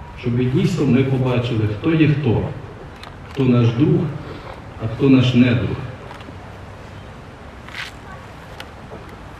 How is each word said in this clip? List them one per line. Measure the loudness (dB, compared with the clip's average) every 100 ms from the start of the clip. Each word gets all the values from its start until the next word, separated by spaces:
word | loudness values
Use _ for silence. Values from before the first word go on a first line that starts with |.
| -16 -6
щоб | -2 2 2
дійсно | 4 2 2 4
ми | 4
побачили, | 4 2 2 0 0 0 0 0
хто | 2
є | 4 4
хто, | 4 2 2 0 -6 -12 -14 -16 -16 -16 -16 -8
хто | 0
наш | 4 6 6
друг, | 4 4 4 2 -4 -10 -12 -14 -14 -14 -8
а | -6 2
хто | 6
наш | 8 8
недруг. | 6 6 4 0 -4 -6 -12 -14 -14 -14 -14 -16 -16 -16 -16 -16 -16 -16 -16 -16 -16 -16 -16 -14 -12 -12 -12 -16 -16 -16 -18 -16 -16 -16 -16 -16 -16 -16 -16 -16 -18